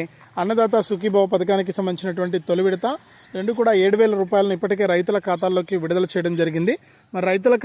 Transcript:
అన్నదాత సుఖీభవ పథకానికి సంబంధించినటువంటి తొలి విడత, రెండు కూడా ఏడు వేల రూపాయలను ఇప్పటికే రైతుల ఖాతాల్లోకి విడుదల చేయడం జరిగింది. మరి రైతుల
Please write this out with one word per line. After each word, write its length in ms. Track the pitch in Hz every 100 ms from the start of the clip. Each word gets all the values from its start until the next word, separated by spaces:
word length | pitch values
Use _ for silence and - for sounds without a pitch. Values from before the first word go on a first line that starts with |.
| 165 - - -
అన్నదాత 380 | 185 226 226 226
సుఖీభవ 460 | 185 190 208 196 190
పథకానికి 460 | 190 180 196 190
సంబంధించినటువంటి 680 | 190 185 175 190 175 180 175
తొలి 240 | - 175
విడత, 240 | 190 185 233 302 - - -
రెండు 180 | 185 202 226
కూడా 120 | 226
ఏడు 240 | 202 196 208
వేల 160 | 220 202
రూపాయలను 380 | 185 202 196 175
ఇప్పటికే 280 | 196 202 196
రైతుల 240 | 175 180 208 190
ఖాతాల్లోకి 480 | 175 185 185 175 190
విడుదల 240 | 160 180 185
చేయడం 200 | 180 170 170
జరిగింది. 320 | 165 160 180 320 - _ _
మరి 120 | 185 180
రైతుల 240 | 190 247 240